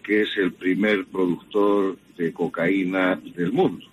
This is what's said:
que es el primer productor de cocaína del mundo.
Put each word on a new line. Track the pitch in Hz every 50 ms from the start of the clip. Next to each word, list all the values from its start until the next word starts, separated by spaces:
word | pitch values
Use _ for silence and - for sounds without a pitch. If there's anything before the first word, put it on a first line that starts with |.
que | - 98 104 107
es | 107 101 - 104
el | 95 87
primer | - - 92 92 92 92 104 107 104 95 95
productor | - - 92 92 87 82 76 - - - 104 101 104 101 101 95 95 87 - _ _ -
de | - 85 82
cocaína | - - 87 82 - 85 82 90 98 98 92 90 95 95 92 90 92 - - - -
del | - 85 90
mundo. | 113 175 185 - 87 - - -